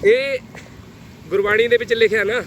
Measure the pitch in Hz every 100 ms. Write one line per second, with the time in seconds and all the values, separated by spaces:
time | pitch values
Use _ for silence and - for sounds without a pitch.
0 | 196 247 269 262 - - - - - -
1 | - - - 190 202 214 233 233 226 226
2 | 220 220 202 240